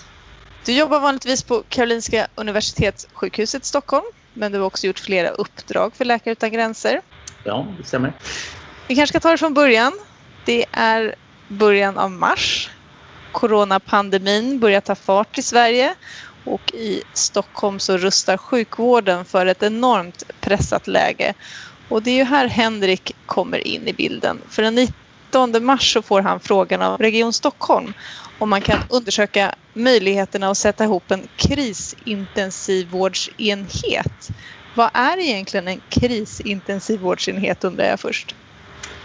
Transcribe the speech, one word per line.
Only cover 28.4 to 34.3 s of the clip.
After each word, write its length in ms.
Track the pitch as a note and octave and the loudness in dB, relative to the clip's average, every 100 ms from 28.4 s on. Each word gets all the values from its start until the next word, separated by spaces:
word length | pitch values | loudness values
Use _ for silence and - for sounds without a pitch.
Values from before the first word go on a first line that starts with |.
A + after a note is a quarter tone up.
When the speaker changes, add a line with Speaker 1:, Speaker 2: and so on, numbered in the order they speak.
| G#3+ | 0
Speaker 1:
man 120 | G3 | 0
kan 180 | G3+ G3+ - | 2 0 0
undersöka 680 | B3 G#3 G#3+ G3+ G3+ G3 - _ | -2 0 0 0 2 0 -2 _
möjligheterna 760 | G#3+ B3 A#3 F#3+ G3 F#3+ G3 F#3+ | 0 4 4 4 0 0 -2 -2
att 80 | G3 | 0
sätta 260 | G#3 G3+ | 0 2
ihop 280 | A3 F3+ - | 0 0 -2
en 160 | F#3+ - - | -4 -6 -4
krisintensivvårdsenhet. 3000 | - C#4+ B3+ F3+ - - A#3 G#3 F#3+ G#3 F#3+ - - F#3+ F3 F#3 F#3+ F#3 - - G#3+ G3+ G3 - A#4 - - - - | -2 0 -2 -4 -10 -10 -8 -6 -4 -4 -4 -4 -2 -2 0 -2 -2 -2 -8 -4 -2 -2 -6 -6 -4 -2 -4 -8 -14